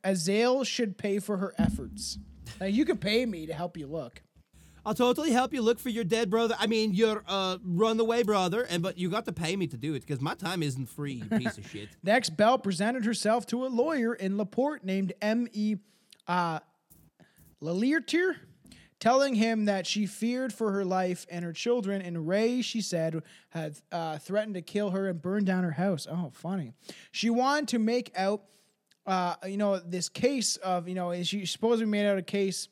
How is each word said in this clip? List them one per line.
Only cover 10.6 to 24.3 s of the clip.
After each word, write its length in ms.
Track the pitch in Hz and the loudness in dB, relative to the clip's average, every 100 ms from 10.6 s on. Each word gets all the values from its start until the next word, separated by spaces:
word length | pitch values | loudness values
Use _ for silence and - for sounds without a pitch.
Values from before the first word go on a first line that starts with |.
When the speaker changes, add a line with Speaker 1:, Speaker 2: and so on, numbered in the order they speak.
Speaker 2:
isn't 240 | 147 131 127 | -2 -2 -8
free, 280 | - 143 127 107 | -6 -8 -6 -2
you 100 | 214 | 0
piece 200 | 220 - | 0 -6
of 80 | 95 | -12
Speaker 1:
<laughs> 60 | |
Speaker 2:
shit. 160 | 104 104 - | -12 -14 -6
Speaker 1:
Next, 260 | 180 240 208 160 | 2 4 2 4
Belle 200 | 214 254 | 4 4
presented 460 | 202 170 214 254 | 0 0 0 0
herself 420 | 220 220 208 233 - | -2 0 2 2 0
to 180 | 240 262 | -4 0
a 20 | |
lawyer 460 | 240 294 302 226 | 2 2 2 0
in 220 | - 190 202 | 0 -2 -2
LaPorte 460 | 208 - 285 302 | -2 0 0 -2
named 280 | 185 190 190 - | -2 0 -2 -2
M 280 | 208 233 240 | 0 0 -2
E, 240 | 214 214 202 _ _ _ - - | -2 -2 -2 _ _ _ -16 -2
uh, 320 | 180 170 156 _ _ _ - - _ - _ - _ | 0 0 -4 _ _ _ -20 -20 _ -20 _ -20 _
Laliertier, 720 | 151 180 247 311 - 330 370 285 - _ - - - _ | -4 0 2 2 2 2 2 -2 -12 _ -20 -20 -20 _
telling 340 | 226 262 277 | 4 4 4
him 300 | 220 226 226 | 2 2 2
that 220 | 208 196 175 | 2 0 -2
she 200 | 208 196 | -2 -2
feared 460 | - 226 247 262 | -2 -2 0 -4
for 200 | - 220 | -2 -2
her 120 | 196 | 0
life 420 | 185 185 185 180 - | 0 0 0 -2 -6
and 140 | 175 | -8
her 80 | 170 | -8
children, 480 | 160 240 240 196 196 | -4 0 0 0 -4
and 260 | 180 170 156 | -4 -4 0
Ray, 340 | 196 226 247 | 2 2 2
she 180 | 226 226 | -2 -4
said, 420 | 190 170 160 160 - - _ | -2 -2 -2 -4 -8 -20 _
had, 280 | 165 156 147 _ | -8 -8 -10 _
uh, 280 | 175 165 151 | -6 -4 -8
threatened 360 | - | -2